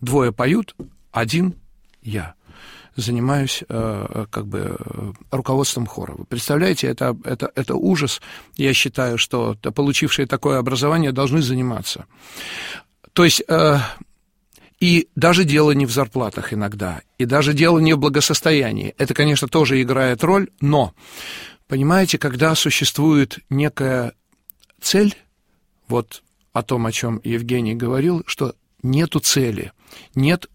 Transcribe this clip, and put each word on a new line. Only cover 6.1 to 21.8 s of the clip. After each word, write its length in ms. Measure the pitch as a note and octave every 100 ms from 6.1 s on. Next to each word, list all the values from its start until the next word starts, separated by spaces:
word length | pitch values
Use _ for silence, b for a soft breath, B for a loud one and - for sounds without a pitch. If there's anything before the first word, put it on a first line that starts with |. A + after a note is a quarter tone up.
| -
Вы 80 |
представляете, 640 | - A#2+ - D3 F#3+ D#3+ C3
это, 280 | A#2+ B2+ A#2
это, 280 | - B2+ C3+
это 200 | - B2+
ужас. 480 | C3 F#3 E3 C3+ - B B B -
Я 160 | C3+
считаю, 460 | B2+ C3+ - B2+ A#2
что 360 | - B2 A2+
т-, 160 | G#2+ -
получившие 560 | B2+ C#3+ C3+ C#3+ - C3+
такое 320 | C#3 C#3+ C3+
образование 540 | B2 B2+ D3 E3 D3
должны 300 | B2+ C3+ D#3
заниматься. 640 | B2+ B2+ B2+ G#2 - - - B B B B B B B B _ _
То 120 | -
есть, 180 | E3+ - -
э, 300 | E3 D#3 C#3+ G#2+ B - _ _ _ _ _ b -
и 280 | F3 E3+ -
даже 300 | - E3 F3
дело 280 | E3 D3 D3+
не 120 | C#3+
в 60 | C3
зарплатах 640 | B2 B2+ C3 G#2+ - -
иногда, 480 | G#2+ G2+ G2 F#2 D#2+ - -
и 80 | A#2+
даже 260 | C#3+ C#3+
дело 260 | D3 E3 E3
не 140 | D#3+
в 60 | D#3
благосостоянии. 960 | D3 C#3+ - D3+ E3+ D3+ A#2+ G#2 G2+ -
Это, 160 | C3+
конечно, 340 | C3 D3+ C#3+ C#3
тоже 360 | D#3+ C3 C3
играет 420 | B2+ C3+ C3 A#2+
роль, 240 | D#3+ G3 F#3 -
но, 320 | C#3+ D3 G2+ - B B B B B B -
понимаете, 480 | C3+